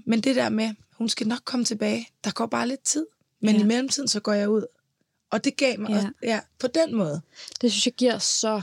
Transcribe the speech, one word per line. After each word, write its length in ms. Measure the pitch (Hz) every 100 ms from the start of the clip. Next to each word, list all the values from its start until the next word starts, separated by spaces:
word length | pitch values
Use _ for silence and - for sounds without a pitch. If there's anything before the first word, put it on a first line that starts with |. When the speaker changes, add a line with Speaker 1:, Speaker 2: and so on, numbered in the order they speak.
| -
Speaker 1:
Men 160 | 226
det 140 | 269 254
der 140 | 240
med, 200 | 214 220 214 _ _
"Hun 120 | 226
skal 180 | - 220
nok 140 | 240 -
komme 200 | 247 233
tilbage, 420 | 214 214 220 233 _
der 80 | 208
går 140 | - 226
bare 220 | 233 233
lidt 140 | 269
tid." 220 | - 302 320 _ _ _
Men 120 | 214 214
Speaker 2:
Ja. 60 |
Speaker 1:
i 40 | 208
mellemtiden, 420 | 240 269 277 269
så 120 | 208
går 140 | 208
jeg 160 | 208 208
ud. 160 | 220 196 - _ _ _ _ _
Og 140 | 220
det 140 | 277 -
gav 220 | 269 202
mig 100 | 214
Speaker 2:
Ja. 60 | 208
Speaker 1:
også, 120 | 196 -
ja, 160 | - 214 - _
på 80 | 247
den 280 | 320 330 226
måde. 260 | 165 151 - - - -
Speaker 2:
Det 100 | 247
synes 140 | 202 254
jeg 80 |
giver 240 | - 247 214
så 440 | - - 220 214